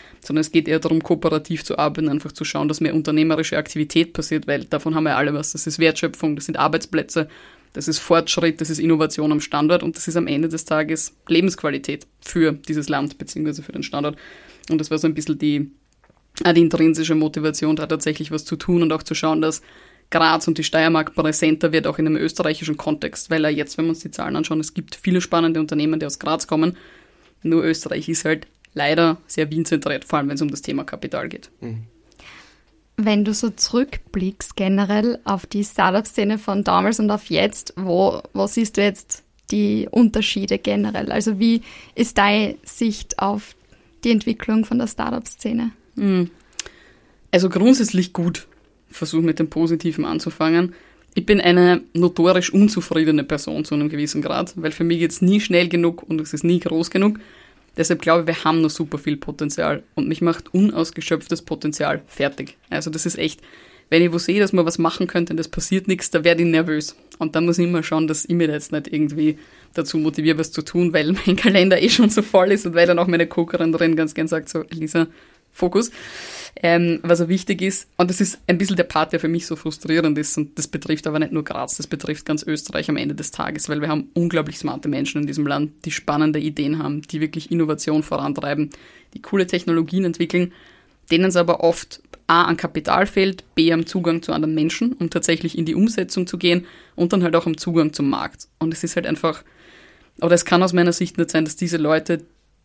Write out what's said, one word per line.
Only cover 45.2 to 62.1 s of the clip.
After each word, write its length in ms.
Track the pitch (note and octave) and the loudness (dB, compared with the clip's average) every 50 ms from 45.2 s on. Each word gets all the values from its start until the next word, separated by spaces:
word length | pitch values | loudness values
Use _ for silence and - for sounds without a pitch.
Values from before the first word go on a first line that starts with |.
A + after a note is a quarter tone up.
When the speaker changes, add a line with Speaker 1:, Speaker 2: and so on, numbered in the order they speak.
| A3+ - - - - G#3+ A#3 A#3 A#3 A3+ - - _ _ _ | -6 -6 -6 -6 -4 -4 -2 -2 -2 -4 -6 -10 _ _ _
Speaker 1:
Hm. 320 | - G#3 G3 F#3+ F3+ F3 F3 - _ _ _ - - - - - _ - - _ _ _ _ _ _ _ _ | -2 0 2 2 2 0 -2 -4 _ _ _ -14 -14 -14 -14 -18 _ -20 -20 _ _ _ _ _ _ _ _
Also 180 | - F3+ F#3 F#3 | 2 4 4 2
grundsätzlich 640 | - F3+ G3+ B3 C4+ C4 A3 G#3+ - F#3 F3+ - - | 2 4 6 6 6 6 4 2 2 0 0 0 -2
gut. 340 | - E3+ F3 - - - - _ _ _ _ _ _ _ _ | -2 -2 -2 -2 -4 -10 -16 _ _ _ _ _ _ _ _
Versuch 320 | - - E3 D3+ D#3 D#3+ | -10 -8 -6 -2 0 2
mit 180 | E3 E3 D#3 - | 2 2 2 0
dem 100 | D#3+ D#3 | -2 -2
Positiven 560 | - D#3 E3 E3 E3+ D#3+ - E3+ D3+ - - | 0 0 2 2 2 0 0 -2 -2 -2 -2
anzufangen. 680 | - D#3+ D#3+ - E3+ - - D#3+ D#3+ E3 E3+ F3+ F3 - - - - _ _ _ _ _ | -2 -4 -4 -4 -6 -4 0 2 2 4 4 2 0 -2 -10 -20 -20 _ _ _ _ _
Ich 100 | G3 F3+ | -2 2
bin 160 | - G#3 G3 | 4 4 4
eine 400 | - F3 F3 F3+ F3+ F3+ F3+ E3+ - - - | 6 6 6 8 8 6 6 4 0 -2 0
notorisch 600 | E3+ F3+ F3 F3 - E3 F3+ F3+ F3+ F3 - - | 2 2 2 4 4 4 6 6 4 2 2 4
unzufriedene 720 | G3 G#3 G#3 G#3+ F3+ E3+ - - D#3+ D#3 D#3 D3+ D3 C#3 | 6 6 6 4 0 -4 -2 0 2 2 4 2 2 0
Person 400 | - D#3 D3 - D#3 D#3 D3+ D#3 | -2 -4 -4 -4 -4 -6 -6 -4
zu 100 | - D3+ | -2 -2
einem 140 | D3 D3 D3+ | -2 0 -2
gewissen 320 | D#3 D3 D3+ D3 - D3+ | -2 -4 -4 -4 -4 -4
Grad, 320 | C#3 - - - F3 E3+ - | -4 -2 -2 -2 -4 -4 -6
weil 160 | E3+ D#3+ D#3 | -6 -6 -6
für 140 | D3+ - E3+ | -2 -2 0
mich 140 | E3+ F3 E3 | 0 2 0
geht's 220 | E3+ D#3 - - | 0 -2 0 2
nie 200 | F#3 F3+ G3+ G#3 | 4 4 4 4
schnell 260 | G#3 - F3+ F3 F3+ | 2 4 4 4 4
genug 360 | E3 E3+ E3+ E3+ E3+ E3 - - | 4 2 2 2 0 0 -4 -6
und 180 | - D#3+ D#3 | -6 -4 -4
es 120 | D3+ - - | -4 -6 -6
ist 120 | D3+ - | -2 2
nie 140 | E3+ F3+ E3+ | 2 2 2
groß 320 | - - D#3+ D#3+ E3+ - | 2 0 -2 -2 -2 0
genug. 280 | - F#3+ G3 G#3+ G#3 G#3+ - - - - - - _ _ _ _ _ | 0 2 2 2 0 -2 -6 -18 -20 -20 -20 -20 _ _ _ _ _
Deshalb 240 | - D#3+ - F3 D#3 | -2 0 0 0 0
glaube 200 | - E3+ E3 E3+ | 2 2 2 4
ich, 60 | E3 | 2
wir 160 | E3 E3 - - | 0 -2 0 0
haben 160 | D#3+ D#3+ E3 | 0 2 2
noch 80 | D#3+ D3+ | 2 0
super 280 | D3+ - E3 D3 - | 0 -2 -4 -6 -6
viel 200 | D3+ - D3+ D3 | -6 -4 -4 -4
Potenzial 680 | C#3+ - - C#3 - D3+ D3 - - D#3+ D#3 D3 - - _ _ | -4 -6 -10 -8 -6 -6 -4 -2 -2 -2 -2 -2 -4 -8 _ _
und 120 | - - | -4 -2
mich 140 | - D#3+ - | -2 -2 0
macht 320 | E3+ E3+ E3 - - - - | 0 0 0 -2 -4 -2 2
unausgeschöpftes 880 | F#3 G3+ G#3 - - E3 - - - D#3 - E3 D#3+ - - E3+ E3 | 4 4 4 4 0 -2 -2 -4 -8 -4 -2 -2 -4 -2 -4 -6 -6
Potenzial 600 | - - D#3 - - D3+ D3+ - D3 D3 D3 C#3+ - | -4 -6 -6 -4 -4 -4 -4 -2 -2 -2 -2 -4 -6
fertig. 480 | - | -10